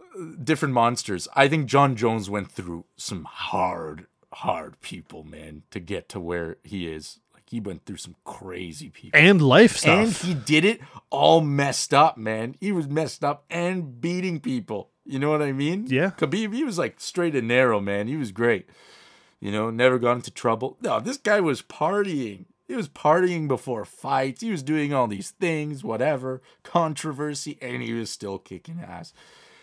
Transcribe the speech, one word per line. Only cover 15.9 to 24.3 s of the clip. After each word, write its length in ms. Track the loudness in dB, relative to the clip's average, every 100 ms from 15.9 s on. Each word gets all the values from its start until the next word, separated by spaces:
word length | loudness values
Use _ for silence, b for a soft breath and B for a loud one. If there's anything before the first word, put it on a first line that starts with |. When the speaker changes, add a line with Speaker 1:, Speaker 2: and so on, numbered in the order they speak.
| -2 -2
Speaker 1:
Khabib, 420 | -2 -2 -2 -2
he 100 | -4
was, 140 | -4 -2
like, 220 | -4 -6
straight 360 | -10 -2 0 0
and 120 | 2
narrow, 340 | 4 4 2
man. 260 | 0 -2 -2
He 80 | -4
was 160 | -6
great. 380 | 0 2 2 -2 b b b b b b b
You 120 | -6
know, 180 | -2 -2
never 280 | 4 4 6
got 140 | 2
into 180 | 0 -2
trouble. 460 | -4 0 0 -2 -6
No, 180 | -2 -2
this 160 | -2 -4
guy 240 | 0 2
was 200 | 2 0
partying. 840 | -4 -4 0 0 -2 -2 -6 -10 -18 _ -10
He 100 | -8
was 120 | -8
partying 600 | -2 4 6 4 2 0
before 340 | -2 -2 -8
fights. 560 | -8 -10 -2 0 0